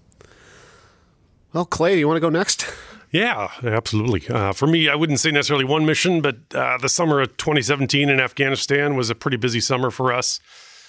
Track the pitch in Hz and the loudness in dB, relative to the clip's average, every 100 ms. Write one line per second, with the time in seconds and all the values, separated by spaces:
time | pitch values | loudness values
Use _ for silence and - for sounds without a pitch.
0 | _ - - - - - - - _ _ | _ -20 -20 -20 -20 -20 -20 -20 _ _
1 | _ _ _ _ _ 165 175 - 170 185 | _ _ _ _ _ -6 -4 0 2 4
2 | 147 165 165 165 202 - - - - - | 2 2 2 0 0 -4 -6 -10 -20 -20
3 | - 165 233 120 95 - 120 113 - 107 | -4 -2 0 -2 -6 -6 -2 -2 0 -2
4 | 120 95 - 120 98 95 143 165 156 147 | 0 -2 -2 -2 -2 0 2 4 2 2
5 | 160 135 160 147 143 143 131 156 156 151 | 0 0 2 2 2 0 2 2 2 2
6 | 180 170 143 117 - 131 127 127 135 - | 2 2 0 -4 -8 -4 -2 -2 -2 0
7 | 165 143 131 - 160 147 110 143 135 143 | 2 2 0 -2 0 0 0 0 0 2
8 | 143 135 127 - 139 135 - 143 147 135 | 2 2 0 0 0 0 0 0 0 0
9 | 113 113 143 120 123 117 - 127 127 - | -2 -2 -2 -2 -2 -2 -2 -2 -2 -2
10 | 127 123 - - _ - - - | -2 0 -2 -6 _ -20 -20 -20